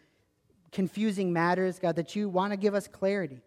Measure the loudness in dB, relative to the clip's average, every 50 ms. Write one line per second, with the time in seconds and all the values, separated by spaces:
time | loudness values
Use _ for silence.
0 | _ _ _ _ _ _ _ _ _ _ _ _ _ _ -4 -2 -2 -2 -2 -2
1 | -2 0 0 0 0 0 2 2 4 4 4 2 2 0 -2 0 0 0 0 0
2 | -2 -4 -2 -4 -2 0 0 0 0 0 0 0 0 2 2 0 -2 -4 -6 -2
3 | 0 0 0 0 -2 -6 -8 -12 -20